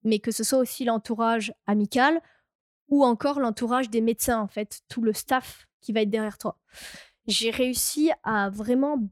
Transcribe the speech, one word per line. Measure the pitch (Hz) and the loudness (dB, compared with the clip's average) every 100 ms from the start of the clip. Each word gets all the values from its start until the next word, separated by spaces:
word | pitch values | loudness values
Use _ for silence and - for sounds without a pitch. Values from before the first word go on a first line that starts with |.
mais | 220 214 | 0 0
que | 233 | 0
ce | 214 | -4
soit | 220 262 | 0 2
aussi | 247 - | 0 -2
l'entourage | 240 226 - 226 226 226 208 - - | -2 -2 -2 -2 0 0 -2 -8 -2
amical | 208 208 254 269 330 _ _ _ _ _ _ _ | 0 2 2 2 2 _ _ _ _ _ _ _
ou | 285 | 4
encore | 269 226 285 285 | 4 4 0 0
l'entourage | 247 214 240 247 254 | -2 -2 -2 0 0
des | 226 | 0
médecins, | 226 214 - 233 | 0 0 0 -2
en | 202 | -2
fait, | - 208 - _ | -6 -8 -12 _
tout | - | -2
le | 226 | -2
staff | 208 - 262 - - _ _ | -2 0 -2 -2 -20 _ _
qui | - | -4
va | 220 | 0
être | 214 | 0
derrière | 220 214 202 | 0 -4 -6
toi. | 214 - _ - - - - _ - | -8 -10 _ -20 -20 -20 -20 _ -4
J'ai | 202 226 | -2 -2
réussi | 226 254 247 - - 311 - | 0 0 0 -2 2 2 2
à | - 214 202 | 0 0 0
vraiment | 202 214 247 277 294 202 | -4 0 2 2 0 -4